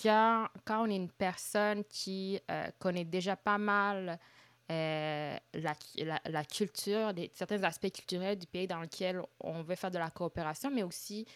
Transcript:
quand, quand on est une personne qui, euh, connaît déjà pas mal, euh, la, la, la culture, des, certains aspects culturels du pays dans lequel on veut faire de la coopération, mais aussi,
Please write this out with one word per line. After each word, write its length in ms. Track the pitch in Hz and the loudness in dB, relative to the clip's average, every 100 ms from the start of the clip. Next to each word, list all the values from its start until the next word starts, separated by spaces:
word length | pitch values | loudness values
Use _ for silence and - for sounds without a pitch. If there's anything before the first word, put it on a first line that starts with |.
quand, 460 | 220 214 226 226 220 - | 6 8 8 4 0 -6
quand 200 | - 220 | -2 0
on 60 | 226 | 2
est 60 | 196 | 0
une 140 | 175 | -2
personne 760 | - 185 180 - 208 208 208 | -2 -2 -2 -2 2 2 2
qui, 560 | 202 - - 190 190 196 - | -4 -6 -4 -4 -2 -4 -2
euh, 160 | 160 160 - | -4 -4 -2
connaît 240 | 185 180 | 0 0
déjà 320 | 165 180 185 185 | 0 0 0 0
pas 220 | 214 208 | 2 2
mal, 600 | 208 202 202 196 180 170 - - - _ - | 4 4 4 2 -2 -6 -10 -20 -20 _ -4
euh, 640 | 165 160 156 151 151 147 - - | 0 0 0 0 -2 -4 -6 -6
la, 200 | 165 156 151 - - | -4 -4 -4 -6 -6
la, 240 | 160 156 | -2 -2
la 200 | - 160 | -2 -2
culture, 680 | 151 - 202 - - 208 220 | -2 -2 -2 -2 0 0 0
des, 160 | 175 170 | -2 -6
certains 280 | - 180 208 | -6 -2 2
aspects 260 | 185 - 190 | 2 2 -4
culturels 480 | - - 180 190 202 | -4 -4 -2 0 -2
du 80 | 175 | -4
pays 200 | 180 185 | -4 -2
dans 140 | 170 | -4
lequel 400 | 165 - 185 185 - _ | -6 -2 -2 -2 -6 _
on 220 | 160 165 | -6 -4
veut 120 | 160 | -4
faire 160 | 180 185 | -2 -2
de 80 | 180 | -2
la 120 | 165 | -2
coopération, 600 | - 175 - 156 156 269 | -2 -4 -2 -2 -2 -2
mais 120 | 262 | 0
aussi, 440 | 180 - - 208 226 | -2 -4 -8 -8 -8